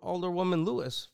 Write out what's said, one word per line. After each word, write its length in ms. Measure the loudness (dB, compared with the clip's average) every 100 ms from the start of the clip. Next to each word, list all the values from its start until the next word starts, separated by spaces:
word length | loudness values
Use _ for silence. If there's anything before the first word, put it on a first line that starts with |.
older 280 | -4 -2 0
woman 320 | 2 2 4
Lewis 440 | 2 0 -2 -6 -10